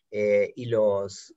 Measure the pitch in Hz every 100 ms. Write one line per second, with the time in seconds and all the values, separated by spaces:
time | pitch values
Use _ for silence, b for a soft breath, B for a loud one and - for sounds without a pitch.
0 | _ 104 104 104 101 - 120 113 107 101
1 | 98 - -